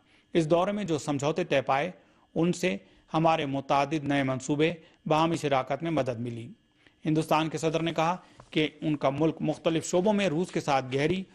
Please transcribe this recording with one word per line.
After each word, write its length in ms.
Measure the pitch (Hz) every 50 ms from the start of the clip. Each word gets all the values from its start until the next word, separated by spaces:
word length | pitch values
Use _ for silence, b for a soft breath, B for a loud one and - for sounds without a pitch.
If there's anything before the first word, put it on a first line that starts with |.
| b b b b b b -
اس 160 | 175 160 147
دورے 220 | 170 170 185 202
میں 120 | 202 214 202
جو 140 | 165 160 139
سمجھوتے 460 | - 156 143 135 143 147 160 180 175
طے 180 | 160 147 135
پائے، 300 | 127 - 135 135 156 185 - b b b b b b b -
ان 180 | 151 165 180 165
سے 240 | - - 185 190 196 b b b b b b -
ہمارے 320 | 160 160 160 165 160 151
متعدد 580 | 139 135 139 131 - 147 139 143 139 160 156 139
نئے 200 | 147 143 139 135
منصوبے 500 | 131 131 123 - - 147 143 156 165 175 - B B B B B
باہمی 300 | 160 156 151 165 165 165
شراکت 480 | 143 - 143 139 131 127 - 139 139 160
میں 80 | 165
مدد 280 | 160 135 127 127 120 110
ملی۔ 320 | 120 120 117 113 117 131 208 _ _ _ b b b b b b -
ہندوستان 440 | 156 156 156 156 - 165 151 160 156
کے 80 | 156 147
صدر 240 | 160 165 156 160
نے 120 | 165 165 156
کہا 240 | 160 160 165 185 180 B B B B B -
کہ 180 | - 165 151 143 - -
ان 160 | 170 160 151 139
کا 120 | - 139
ملک 260 | 139 139 160 160 - -
مختلف 520 | - 156 151 - - 170 165 156 - -
شعبوں 220 | - 180 185 214 208
میں 140 | 202 196 180
روس 240 | 147 165 185 -
کے 80 | - 160
ساتھ 360 | - 156 139 135 131 127 127
گہری 280 | 135 147 160 180 190 185 b